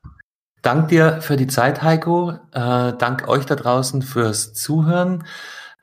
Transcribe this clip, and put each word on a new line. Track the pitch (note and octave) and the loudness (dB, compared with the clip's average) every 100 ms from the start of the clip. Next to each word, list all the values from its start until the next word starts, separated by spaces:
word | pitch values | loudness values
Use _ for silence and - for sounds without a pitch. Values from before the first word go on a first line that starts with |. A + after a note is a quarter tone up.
| - - _ _ _ _ | -20 -20 _ _ _ _
dank | A#2+ C#3+ D#3 | 0 2 4
dir | E3 D#3+ D#3+ | 4 4 2
für | - C#3 | -2 0
die | C3 | 0
Zeit, | - B2+ D3 | 2 2 2
Heiko. | D#3+ D#3+ E3+ F3 F3 E3 - | 2 2 2 0 -2 -6 -10
Äh, | C3 A#2+ B2 B2 A#2+ | -4 0 0 0 0
dank | A#2+ C3 - | -2 -2 0
euch | C#3 | 0
da | C3+ C#3+ | 0 -2
draußen | A#2+ B2 C3 C3+ | 0 0 0 -4
fürs | C3 B2 A2 G#2 - | -4 -2 0 -2 -6
Zuhören. | - - D#3+ D#3 F3 F3+ F3+ - - - - - - | -8 -2 0 2 2 0 -2 -8 -18 -18 -18 -20 -8